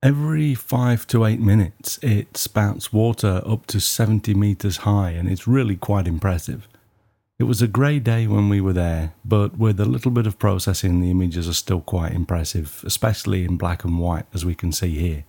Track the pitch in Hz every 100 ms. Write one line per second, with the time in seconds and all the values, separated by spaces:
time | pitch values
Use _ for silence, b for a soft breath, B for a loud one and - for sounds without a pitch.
0 | 131 143 151 156 151 127 - 123 123 117
1 | - 117 110 117 110 107 90 - - -
2 | 139 104 - - - - 104 - - 107
3 | 113 117 107 92 - 113 - 101 - -
4 | 113 110 - 98 101 98 101 85 - 104
5 | 95 85 90 95 - 131 120 92 - 101
6 | 90 82 98 87 - - - b b b
7 | b b _ _ 120 123 120 104 139 147
8 | 117 117 113 107 101 101 95 90 87 82
9 | 80 - - 107 101 - 110 98 104 127
10 | 131 120 110 101 104 95 95 92 95 87
11 | 90 90 90 85 82 85 - 92 - 92
12 | 82 82 85 87 80 92 76 - - -
13 | 117 104 - 95 87 87 87 87 87 85
14 | 85 82 - - 87 85 87 80 87 76
15 | 87 78